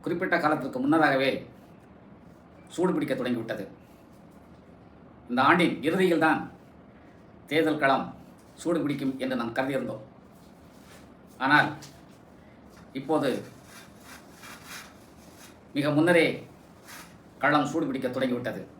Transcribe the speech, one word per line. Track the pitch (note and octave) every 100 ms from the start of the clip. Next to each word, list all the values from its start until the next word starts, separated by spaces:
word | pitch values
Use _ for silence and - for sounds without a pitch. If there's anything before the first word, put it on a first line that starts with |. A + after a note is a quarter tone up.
குறிப்பிட்ட | D3+ F3 F3+ E3
காலத்திற்கு | D3+ C#3+ B2+ B2+
முன்னதாகவே | C#3 D#3+ D3 C3+ C3+ G2+ - - - - - - - - - - - - -
சூடு | - F3+
பிடிக்க | D3+ C#3 B2+
தொடங்கிவிட்டது. | B2 A2+ A2 G#2 F#2+ - - - - - - - - - - - - - - - -
இந்த | B2
ஆண்டின் | C#3 F3 D#3+ - C3+
இறுதியில்தான் | F#3 F#3 D#3+ D#3+ C#3 - - - - - - - - - - -
தேர்தல் | D#3 D3+ D3
களம் | C3+ C3+ - - - - - -
சூடு | D#3 E3+
பிடிக்கும் | C#3+ C#3 C3+ B2+
என்று | C3 B2
நாம் | A2+ C3
கருதியிருந்தோம். | C3+ C3 A2+ - - - - - - - - - - - - - - -
ஆனால் | C3+ D3 D3 - - - - - - - - - - - - -
இப்போது | C#3+ D3+ C#3 G2+ - - - - - - - - - - - - - - - - - - - - - - -
மிக | C#3+ D3 C#3+
முன்னரே | E3+ E3+ C#3+ C3 - - - - - - - - - - C#3+
களம் | D3 -
சூடு | D#3+ C#3
பிடிக்க | C3+ B2
தொடங்கிவிட்டது. | C3 B2+ A#2+ A2 F#2 -